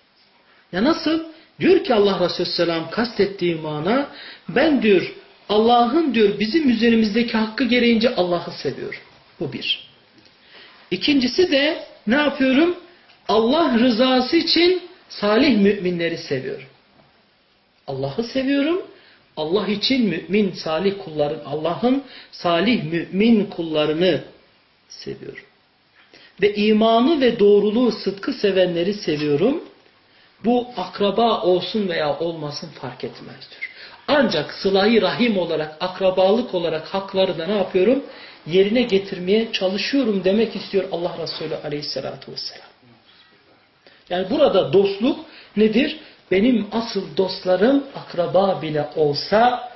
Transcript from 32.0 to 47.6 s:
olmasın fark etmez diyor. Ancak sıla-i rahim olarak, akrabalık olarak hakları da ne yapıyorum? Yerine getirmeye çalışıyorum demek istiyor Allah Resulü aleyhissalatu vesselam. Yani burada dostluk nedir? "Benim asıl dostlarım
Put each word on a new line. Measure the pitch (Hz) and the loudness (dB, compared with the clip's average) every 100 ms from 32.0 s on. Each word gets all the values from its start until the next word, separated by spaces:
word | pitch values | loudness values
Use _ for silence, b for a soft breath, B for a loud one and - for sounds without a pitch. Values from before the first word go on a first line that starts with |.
| 147 135 | -4 -4
olmasın | 170 165 147 143 165 - | -6 -6 -8 -10 -14 -14
fark | 131 - | -14 -10
etmez | 120 - - - - | -12 -14 -20 -20 -20
diyor. | - - B B B - | -16 -16 B B B 0
Ancak | 285 233 160 143 | 2 2 0 -6
sıla-i | - 196 190 208 233 | -4 0 2 4 4
rahim | 185 147 240 196 | 2 0 0 0
olarak, | 165 156 151 - | -2 -4 -6 -8
akrabalık | 180 - 190 185 185 226 - | -8 -2 0 4 4 2 0
olarak | 180 170 156 - | -4 -2 -4 -6
hakları | 196 190 190 185 160 | -8 -4 0 0 -2
da | 165 | -2
ne | 208 | -2
yapıyorum? | 185 185 190 277 - B B B - | 0 0 2 2 -2 B B B -2
Yerine | 180 202 240 | 2 2 2
getirmeye | 240 190 190 180 180 214 226 | 2 0 -2 -6 0 0 0
çalışıyorum | - 185 196 - 277 233 196 | -2 -2 -2 -2 0 0 0
demek | 180 208 220 202 | 2 2 0 -4
istiyor | - 196 180 | -4 -4 -2
Allah | 170 175 165 | -4 -6 -6
Resulü | 156 - 156 156 | -10 -8 -8 -8
aleyhissalatu | 151 147 147 - 139 135 - | -8 -8 -8 -8 -10 -12 -14
vesselam. | - - - - _ 123 120 _ _ _ _ _ _ _ _ _ b b | -14 -14 -14 -20 _ _ _ _ _ _ _ _ _ _ _ _ b b
Yani | 180 180 | -4 -2
burada | 285 269 190 143 | 2 4 4 4
dostluk | 170 196 - 247 - - B B - | 4 4 2 -2 -2 -8 B B 2
nedir? | 214 214 302 - B B B | 2 2 0 -4 B B B
"Benim | 185 233 233 196 | 2 2 2 0
asıl | 220 226 196 175 147 | -6 -4 -6 -6 -2
dostlarım | 185 - 185 180 | -2 -2 -2 2